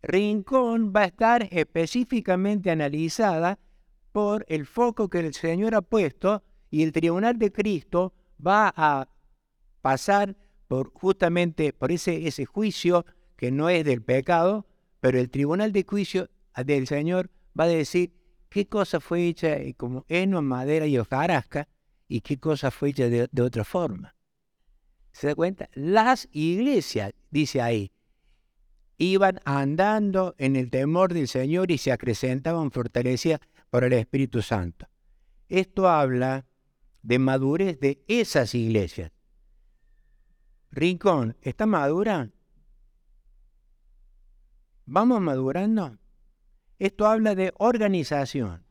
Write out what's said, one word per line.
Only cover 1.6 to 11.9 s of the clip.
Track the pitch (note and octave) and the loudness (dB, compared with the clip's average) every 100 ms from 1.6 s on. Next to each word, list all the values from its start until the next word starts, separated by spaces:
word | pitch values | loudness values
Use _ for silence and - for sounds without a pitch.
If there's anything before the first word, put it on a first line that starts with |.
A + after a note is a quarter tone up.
| D#3 E3 E3 B3 B3 A#3+ G3 F3+ G3 G#3 F3+ | -2 -2 -2 -2 -2 -2 0 0 2 0 0
analizada | D#3+ D3 D3+ D#3+ - G#3+ E3 E3+ G3+ _ _ _ _ _ | 0 0 -2 -4 0 0 2 -2 -4 _ _ _ _ _
por | G#3 G#3 G#3+ - | -2 0 -2 -2
el | D#3+ | -6
foco | C#3+ - A#3+ A3+ G3+ | -4 0 0 0 -2
que | F3+ | -2
el | E3 | -4
Señor | C#3+ E3 E3+ G#3+ | -4 -4 -2 0
ha | A3 | 0
puesto | F#3 A3 E3 - F#3 G#3 _ _ _ | 0 0 0 0 -2 -2 _ _ _
y | D3+ | 0
el | D#3+ | 0
tribunal | E3 E3 E3+ A3+ A#3+ | 2 0 2 0 2
de | G#3+ | -2
Cristo | - G#3 F#3 - F3 F#3 _ _ _ | 0 -2 -2 -2 -2 -2 _ _ _
va | D#3 G3+ G#3 | 2 4 2
a | - D#3 C#3 C3+ _ _ _ _ _ _ _ | 2 2 2 -4 _ _ _ _ _ _ _
pasar | C3+ C3+ - G3+ G3+ - _ _ _ | 0 0 2 2 0 -6 _ _ _
por | C3 C3+ | -4 -4
justamente | - F#3+ F#3+ F3 F3 F3 D#3+ D3+ | -2 0 2 2 2 0 0 -4
por | - C3+ | -2 -2